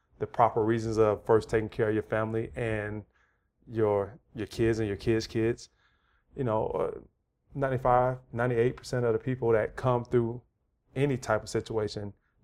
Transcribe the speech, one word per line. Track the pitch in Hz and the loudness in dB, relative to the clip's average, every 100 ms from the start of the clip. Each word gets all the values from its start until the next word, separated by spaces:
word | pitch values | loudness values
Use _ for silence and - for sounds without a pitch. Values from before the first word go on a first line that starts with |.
| _ - | _ -10
the | 135 | -4
proper | - 113 117 | 2 4 4
reasons | 107 117 110 110 | 2 0 0 4
of | 107 101 - | 4 2 4
first | 110 - | 2 4
taking | 113 107 | -2 -2
care | - 110 | -2 -2
of | |
your | 107 | -2
family | - 110 110 113 - - | -2 -4 -2 -4 -6 -6
and | 117 110 104 107 - _ _ _ _ _ - | -4 -4 -6 -8 -12 _ _ _ _ _ -8
your, | 113 107 101 98 143 _ 123 | 0 2 4 0 -6 _ -10
your | 101 | -8
kids | - 117 113 | 0 0 2
and | 110 | -2
your | 98 | -2
kids' | - 113 110 | 0 0 0
kids. | 113 110 123 - _ _ _ _ _ _ - | -2 -2 -2 -8 _ _ _ _ _ _ -6
You | 123 | -2
know, | 110 - | 0 0
uh, | - - - - _ _ _ _ 139 | -2 -4 -6 -14 _ _ _ _ -4
ninety-five, | 135 127 131 123 127 131 - | -2 0 4 4 4 -2 -6
ninety-eight | 117 123 117 120 123 | -2 0 2 2 0
percent | - 127 120 | -6 -2 0
of | |
the | 110 | 0
people | - 127 120 | -2 -2 2
that | 113 - - | 2 2 -2
come | 131 123 117 | 0 0 2
through | 123 117 120 - _ _ _ _ 131 | 0 0 -4 -14 _ _ _ _ -2
any | 143 127 | -2 0
type | - 107 | 0 -2
of | - | 0
situation | 113 - 113 104 107 101 - _ _ | -4 -4 -4 -4 -6 -10 -12 _ _